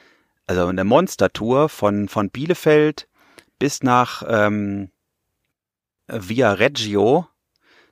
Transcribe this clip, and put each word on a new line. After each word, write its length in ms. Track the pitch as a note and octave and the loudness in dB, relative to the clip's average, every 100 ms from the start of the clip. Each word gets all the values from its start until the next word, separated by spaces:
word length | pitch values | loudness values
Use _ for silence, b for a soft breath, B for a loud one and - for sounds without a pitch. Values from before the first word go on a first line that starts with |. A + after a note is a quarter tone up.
| b b b b - | b b b b -4
also 200 | F2+ F2+ | -2 0
eine 180 | F#2 | 0
Monstertour 840 | F#2+ C#3 F#3 - F#2+ - A2 C3 D3+ | 2 2 2 0 -2 -2 -2 0 0
von, 400 | - G#2 G2+ G2+ | 0 -2 0 -2
von 220 | - G3 | -4 -4
Bielefeld 760 | - D#3 F3 D#3+ D3+ D3+ - - b b b b - | -4 -4 -2 2 4 2 -2 -12 b b b b -6
bis 240 | C#3+ - | -4 -2
nach, 400 | B2+ B2 A#2+ - - | 2 2 2 -4 -2
ähm, 600 | A2 G#2 G#2 G2+ G2 F#2+ _ _ _ _ _ _ _ _ _ _ _ - | 0 2 0 -4 -6 -10 _ _ _ _ _ _ _ _ _ _ _ -14
Via 440 | A#2 F#2 A#2 A#2 | -12 -6 0 0
Reggio, 720 | G2 B2+ C#3 G#2+ G2+ G#2 D#3 E3+ _ _ b b b b | 2 0 0 -2 2 4 2 0 _ _ b b b b